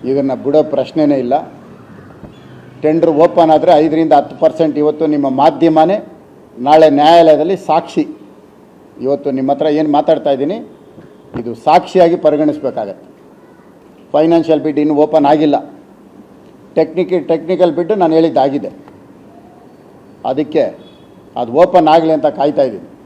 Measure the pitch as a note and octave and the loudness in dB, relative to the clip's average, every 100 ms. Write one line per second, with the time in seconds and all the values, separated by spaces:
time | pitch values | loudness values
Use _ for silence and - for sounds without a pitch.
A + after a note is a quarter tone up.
0 | B2+ C#3 C3+ A#2+ A#2 D3 - C#3 D#3+ D#3+ | -2 -2 -2 -4 0 0 0 -4 -4 -2
1 | D3 C#3 B2 C#3 - - - - - - | 0 0 -2 -4 -6 -20 -20 -20 -20 -20
2 | - - - - - - - - D3+ D#3+ | -20 -20 -20 -20 -20 -20 -20 -6 -2 0
3 | E3 D3 E3+ F3 D#3+ D#3 E3+ D#3 D#3 D#3+ | 0 2 2 2 4 4 4 2 2 0
4 | D#3+ D3 C#3+ B2+ D#3+ - D#3+ C#3+ D3+ D3+ | 2 2 0 -2 -2 0 -2 0 -2 -2
5 | D#3 D3 C#3 C3 D3+ C#3 E3 D#3 E3 G#3+ | -2 -2 -2 2 0 2 0 2 0 -2
6 | - - - - - - C3 D#3 D#3 C#3+ | -8 -20 -20 -20 -20 -8 2 4 6 4
7 | D3+ E3+ E3 D3 E3 F#3 - D#3+ - - | 4 6 6 4 0 -4 -2 -2 -2 -6
8 | D3 - - - _ _ - - - - | -6 -10 -20 -20 _ _ -20 -20 -20 -10
9 | B2+ C#3+ C#3+ C3 C3+ C#3 D#3 D3+ D3+ D3 | -6 -4 -4 -4 -2 -2 0 0 0 0
10 | D3+ D3+ D3 C#3 C#3+ A3 A#3 - - - | 0 0 0 -2 -4 -6 -12 -20 -20 -20
11 | - - - - A#2+ A2+ D3+ E3+ F#3 F#3 | -20 -20 -14 -12 -10 -6 2 2 2 2
12 | E3+ F3 D#3 D3 D3+ - C3 A#2+ G2+ F#2 | 2 2 0 0 -2 -2 -8 -8 -10 -12
13 | - _ _ _ _ _ _ _ _ _ | -20 _ _ _ _ _ _ _ _ _
14 | - D3 D#3+ E3+ D#3 D#3 D3+ D3 D3+ D3 | -6 -2 0 0 0 -2 -2 -2 -2 0
15 | D3+ D#3 C#3+ D3+ D#3 C#3 - - - _ | 2 2 2 2 0 -2 -6 -20 -20 _
16 | - - - - - - - - D#3+ F3 | -20 -20 -20 -20 -20 -20 -6 -4 -2 -4
17 | E3+ F3+ C#3+ D#3+ D#3+ F#3 F3+ D3 E3+ G#3 | -4 -4 -2 -4 -4 0 0 0 -4 -2
18 | E3+ D#3+ D#3+ C#3 C#3 C#3 F#2+ - - - | 0 2 2 0 -2 -4 -8 -16 -20 -20
19 | - - - - - - - - - - | -20 -20 -20 -20 -20 -20 -20 -20 -20 -20
20 | - - - C3+ D3 D#3 A#2 - - - | -20 -12 -8 -6 -4 -2 -2 -6 -20 -20
21 | - - - B2 A#2+ C3 F3+ F3+ D#3 E3 | -20 -20 -16 -10 -4 0 4 4 4 2
22 | D#3+ D#3 C#3+ - D3+ D3+ C3 F#2+ - - | 2 -2 -2 -2 -2 0 -4 -4 -18 -20